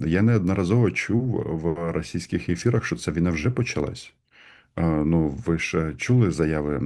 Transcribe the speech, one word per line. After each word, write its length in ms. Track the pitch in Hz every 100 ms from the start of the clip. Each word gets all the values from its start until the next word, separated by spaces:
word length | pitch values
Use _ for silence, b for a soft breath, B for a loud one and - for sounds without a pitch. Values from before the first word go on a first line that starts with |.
| 76
я 160 | 90
неодноразово 720 | 110 117 90 95 90 120 110
чув 520 | - - 113 131 - -
в 460 | 80 82 76 82
російських 580 | 80 80 90 - 87 -
ефірах, 360 | 85 120 123 -
що 100 | 87
ця 160 | -
війна 180 | 82 87
вже 220 | 82 123
почалась. 640 | 123 123 - 69 - - _ _ b b b b -
А, 60 |
ну, 480 | 85 78 76 82 78
ви 300 | 69 - 82
ж 340 | - 85 80 71
чули 340 | - 123 104
заяви 500 | 82 78 78 73 71